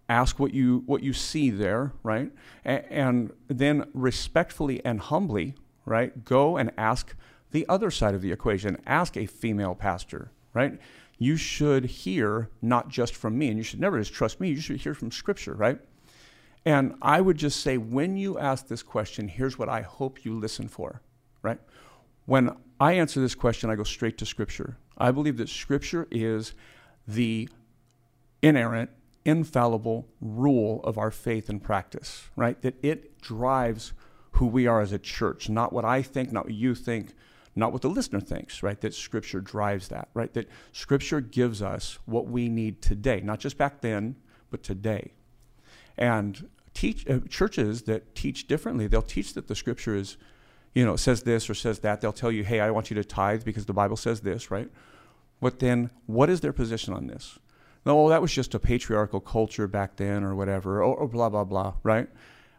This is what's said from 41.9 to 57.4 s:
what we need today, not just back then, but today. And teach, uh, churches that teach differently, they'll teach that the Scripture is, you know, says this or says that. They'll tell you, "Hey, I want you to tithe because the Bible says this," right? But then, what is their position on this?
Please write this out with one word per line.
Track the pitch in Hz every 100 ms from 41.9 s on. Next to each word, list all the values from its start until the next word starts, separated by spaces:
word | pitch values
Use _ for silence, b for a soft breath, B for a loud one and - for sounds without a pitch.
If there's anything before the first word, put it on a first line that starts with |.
| - -
what | 117 -
we | 120 120
need | 113 110 98
today, | - 104 131 104
not | 101 107
just | 147 -
back | 139 -
then, | 117 104 110 139 b b b
but | -
today. | - 95 110 104 - - _ _ _ b b b b -
And | 120 110 104 101 - _ -
teach, | - - 226 -
uh, | 127 120
churches | - 208 - 107 117
that | 110 110 - -
teach | 143 123 -
differently, | 147 226 123 104
they'll | 110
teach | - - -
that | - -
the | 104
Scripture | - 110 - 101
is, | 98 - b b b b b
you | 127 117
know, | 80
says | - 120
this | 123 113 -
or |
says | 104 120 101
that. | 107 104
They'll | 110
tell | - 120
you, | 110
"Hey, | 101 113
I | 107
want | 110 -
you | 107
to | 101
tithe | - 98 110 117
because | 107 104
the |
Bible | 101 101 110
says | 113 113
this," | 101 90 -
right? | 95 - b b b b b b _
But | 127 -
then, | 127 123 120 - -
what | 113 151
is | 180
their | 147
position | - 113 113 -
on | 95 -
this? | - - -